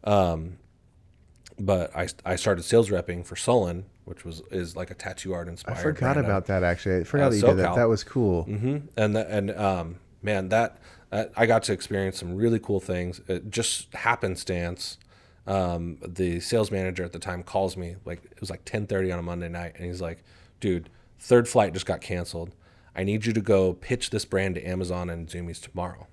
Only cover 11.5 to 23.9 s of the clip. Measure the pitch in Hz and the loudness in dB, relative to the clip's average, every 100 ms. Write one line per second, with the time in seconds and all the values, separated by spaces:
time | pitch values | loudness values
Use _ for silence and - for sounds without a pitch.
11.5 | 113 - 95 - 101 98 92 87 92 117 | 6 4 -4 -2 0 0 -2 -6 0 2
12.5 | 113 - 101 - 90 90 90 - 92 107 | 2 0 -4 -2 -4 -4 -6 -6 -6 -4
13.5 | 107 113 - - - 117 117 104 90 - | -4 -2 -4 -8 -4 0 2 0 -4 -4
14.5 | 90 87 90 - - - _ _ _ - | -4 -4 -6 -10 -14 -20 _ _ _ -2
15.5 | 98 90 87 85 82 - 87 90 85 - | 0 0 -2 -4 -8 -12 -2 0 0 0
16.5 | 117 104 98 92 92 87 85 98 90 90 | 0 0 0 -4 -4 -8 -8 -8 -8 -4
17.5 | 95 95 95 87 90 - 85 - - 92 | -2 -2 -2 -10 -10 -12 -12 -14 -14 -12
18.5 | 90 - 110 104 98 95 87 85 87 85 | -10 -6 -6 -2 -2 0 -2 -4 -6 -6
19.5 | 87 87 80 90 87 87 82 _ - - | -8 -10 -10 -10 -6 -8 -10 _ -20 -20
20.5 | _ 107 90 82 - _ _ - 120 117 | _ -2 -2 -4 -20 _ _ 6 6 8
21.5 | 120 104 85 - 95 - 90 87 87 85 | 4 4 0 -4 -6 -4 -4 -4 -8 -10
22.5 | - _ _ _ - 95 107 110 110 101 | -14 _ _ _ -4 0 0 0 0 4
23.5 | 98 92 87 - | 6 6 2 -4